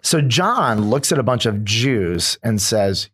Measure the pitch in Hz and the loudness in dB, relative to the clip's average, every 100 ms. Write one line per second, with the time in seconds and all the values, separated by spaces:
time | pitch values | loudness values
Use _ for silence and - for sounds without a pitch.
0 | - 165 139 120 185 247 143 107 104 131 | 0 0 2 2 0 2 0 0 0 0
1 | 143 156 120 123 117 104 107 113 131 120 | 0 0 2 0 0 -2 -2 0 0 0
2 | 90 87 - - - 107 95 110 98 95 | -2 -2 -4 -4 -2 -2 0 0 0 -2
3 | - | -6